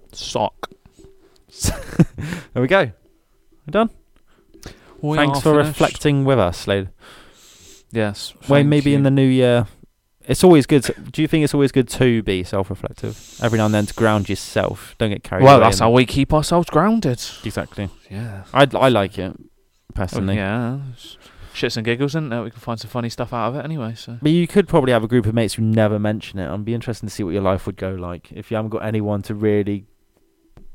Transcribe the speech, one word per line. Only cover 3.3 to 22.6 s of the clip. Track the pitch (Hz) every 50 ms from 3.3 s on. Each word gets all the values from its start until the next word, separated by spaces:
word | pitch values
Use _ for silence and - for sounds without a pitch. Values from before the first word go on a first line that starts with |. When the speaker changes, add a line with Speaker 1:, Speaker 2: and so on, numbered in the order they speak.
| _ _ _ _ _ _ _ 147
Speaker 2:
done. | 160 208 233 220 - - _ _ _ _ _ _ _ _ _ _ - - - - - - _ - - -
Speaker 1:
We | - 147 156
Speaker 2:
Thanks | 151 147 143 139 139
Speaker 1:
are |
Speaker 2:
for | - 156 151 143
Speaker 1:
finished. | 151
Speaker 2:
reflecting | 156 139 - 160 143 - - - 151 143 139 135
with | 139 135 120
us, | 95 87 87 -
Slade. | - 101 98 101 98 95 - _ - - - - - - _ _ - - - - - - - - _ _
Speaker 1:
Yes, | - 113 107 104 101 - - - - _
Speaker 2:
Wait, | -
Speaker 1:
thank | - 143 143 143 147
Speaker 2:
maybe | 147 147 135 143
Speaker 1:
you. | 143
Speaker 2:
in | 139 139
the | 135
new | 135 139 135
year. | 131 131 127 127 123 120 120 113 - - _ - _ _ _ _ _ _ _ _
It's | - 131 - -
always | 185 170 147 123
good | - 160 139 -
to, | - -
do | - - - - -
you | 156
think | 147 - 160 151
it's | 143 -
always | 143 139 131 -
good | 139 123 -
to | - - 131 127 117 113 101
be | 107 95 90 90
self-reflective? | - - 98 95 - 98 - - - - - - 110 110 - - - - - -
Every | 117 113
now | 110 107
and | 107 107
then | 104 104
to | 101 -
ground | - 113 110 107 104 95 -
yourself. | 98 - - - - 107 98 98 101 - - - -
Don't | - 113 107
get | 101 - -
carried | - - 92 131
Speaker 1:
Well, | 135 139
Speaker 2:
away | 120 110
Speaker 1:
that's | 113 101 95
Speaker 2:
in | 113
Speaker 1:
how | 113
we | 120 127 131
keep | 123 - 139 135 - 156
ourselves | 156 147 - 170 175 165 -
grounded. | - 151 175 214 226 226 196 139 123 - - - - - -
Speaker 2:
Exactly. | 110 - 107 80 - - - 101 92 - - _ -
Speaker 1:
Yeah. | 95 101 117 117 98 98 95 - -
Speaker 2:
I, | 127 143 127 110
I | 92 123 135
like | 120 104 98 95 - 98
it, | 90 95 - - - - _ _ _ _ _ _ _ - -
personally. | - 95 90 - - 95 98 98
Speaker 1:
Oh, | 104
yeah. | 95 95 107 123 120 117 131 139 139 131 120
It's | - - - - - - - - - - - -
shits | - - 120 -
and | 120 110
giggles, | 117 120 120 143 143 139
isn't | 160 156 135 113
it? | 120 107
We | 117
can | -
find | -